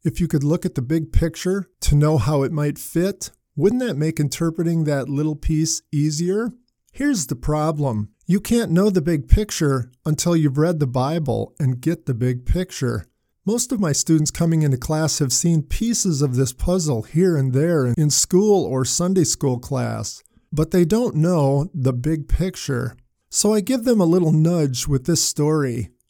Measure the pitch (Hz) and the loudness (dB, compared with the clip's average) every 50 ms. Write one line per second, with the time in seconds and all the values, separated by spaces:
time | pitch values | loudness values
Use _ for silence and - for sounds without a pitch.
0 | - 170 - - 180 - - 147 139 147 165 170 - 180 - 143 123 127 160 165 | -4 -4 -2 -2 -2 0 0 0 0 0 0 0 -2 -4 -4 -4 -4 -2 -2 -2
1 | 160 156 - - 175 165 165 - - 185 190 202 185 - _ _ - - 147 147 | 0 2 2 2 2 2 -2 -4 -4 -4 -4 -4 -6 -8 _ _ -2 2 2 4
2 | 147 151 156 143 95 139 156 139 135 127 160 147 147 147 143 - - - - 165 | 4 4 2 0 0 0 0 0 0 -2 -2 -2 -4 -4 -4 -6 -8 -6 -4 -2
3 | 175 196 202 - - - - _ _ _ _ 147 143 208 240 247 254 233 151 139 | -2 -2 -4 -6 -10 -16 -16 _ _ _ _ -2 0 0 0 0 -2 -4 -4 -2
4 | 151 160 160 - 143 131 - - 165 165 160 - 170 165 170 165 156 151 147 139 | -2 -2 -2 -2 -2 -4 -2 -4 -4 -4 -2 -2 -2 -2 0 0 0 0 -2 -2
5 | 131 147 139 143 151 156 151 143 - - 160 151 160 156 - - - _ - 147 | -2 -4 -4 -2 -2 -4 -4 -4 -2 -2 0 0 0 -2 -4 -6 -8 _ -2 -2
6 | 147 156 151 151 175 180 190 214 233 233 - - _ _ _ _ _ _ - - | 0 0 -2 -2 -2 -2 -2 -2 -4 -4 -8 -12 _ _ _ _ _ _ -8 -4
7 | 277 294 277 190 147 - - - - - 151 151 151 160 160 147 143 131 113 107 | -2 0 0 -2 -2 -6 -8 -6 -4 -2 -2 0 0 0 -2 -2 -2 -2 -2 -4
8 | 104 - _ _ _ - 175 202 - - 233 233 226 - 165 180 202 214 185 185 | -4 -6 _ _ _ 0 0 0 0 0 0 0 0 2 2 2 4 4 2 2
9 | 139 175 170 147 - - - 202 214 214 - - 165 143 135 131 120 - _ _ | 0 0 0 -2 0 4 4 4 4 2 -2 -2 0 0 0 0 -2 -6 _ _
10 | - 156 156 - - 175 175 165 151 147 131 147 156 175 175 151 143 123 123 127 | -4 -4 -2 -2 0 2 2 2 2 2 2 2 2 2 2 0 -2 -2 0 -2
11 | 127 143 165 170 151 131 110 107 107 - _ - 151 131 127 123 127 160 170 - | -2 -2 -2 -2 -2 -2 -2 -2 -4 -6 _ -2 -2 -2 -2 -2 -2 -4 -4 -4
12 | _ - 127 107 123 127 127 123 127 - - 175 180 - - - 139 120 117 104 | _ -6 -4 -2 -2 -2 -2 -2 -2 -2 -2 -2 -2 -6 -6 -6 -4 -4 -4 -4
13 | - - _ _ _ _ _ _ - 190 220 240 240 - 269 196 202 156 143 - | -6 -10 _ _ _ _ _ _ -4 -2 -2 -2 -2 -2 -2 -2 0 0 0 0
14 | - - 160 156 151 147 - - 170 165 165 160 156 143 131 123 - - 156 156 | 0 2 2 2 2 0 -2 0 0 2 2 2 2 2 0 0 -2 -2 -2 -2
15 | 160 147 - - 151 127 - - - 170 165 156 147 - - - 220 233 226 - | 0 -2 -2 -2 -2 -2 0 0 0 2 2 0 0 0 -2 -2 0 0 -2 0
16 | - 190 156 131 147 139 123 123 135 123 - - - 180 180 185 165 151 127 113 | 0 -2 0 0 0 0 0 0 0 -2 -2 -2 -2 0 0 0 0 -2 -2 -2
17 | - - - 160 190 185 165 143 135 131 123 135 156 175 175 151 127 123 120 - | -4 -2 0 2 2 2 2 2 0 0 0 0 2 2 2 2 2 2 2 2
18 | 151 151 - - - - 185 180 208 214 202 185 131 - 131 131 131 - - - | 2 2 2 0 0 2 2 4 4 6 4 4 2 0 0 -2 -2 -2 -2 -2
19 | 175 180 196 190 151 - - - - 139 127 120 - - 139 127 120 113 110 110 | 0 0 2 2 2 2 0 0 0 0 0 -2 -4 -4 -4 -4 -4 -4 -4 -6
20 | 104 - - - - _ _ _ _ _ - 147 156 160 - 185 175 160 208 226 | -8 -8 -10 -14 -18 _ _ _ _ _ -2 -2 0 2 2 2 4 4 2 2
21 | 247 233 - 151 156 175 180 160 143 135 139 139 147 190 - 151 127 131 127 123 | 0 0 0 2 2 2 2 2 2 2 2 2 0 -2 -2 -2 0 0 0 0
22 | 123 151 160 156 147 - - - 170 185 - - - - 135 120 123 - - - | -2 -2 -2 -4 -2 -2 0 0 0 -2 -4 -6 -6 -6 -4 -4 -4 -6 -8 -12
23 | _ _ _ _ _ _ - - - 208 214 214 185 247 262 247 226 254 240 208 | _ _ _ _ _ _ -4 0 2 2 2 2 2 0 0 0 2 2 2 4
24 | 180 165 170 185 170 160 151 151 156 165 175 170 151 139 127 120 - - 143 131 | 4 4 4 4 4 4 4 4 4 4 4 2 0 0 -2 -4 -4 -2 -2 -2
25 | 123 - 170 - - - - - 147 151 156 156 143 127 117 117 101 - _ _ | 0 0 0 0 0 -2 -2 0 0 0 2 0 0 -2 -2 -4 -6 -8 _ _
26 | _ _ | _ _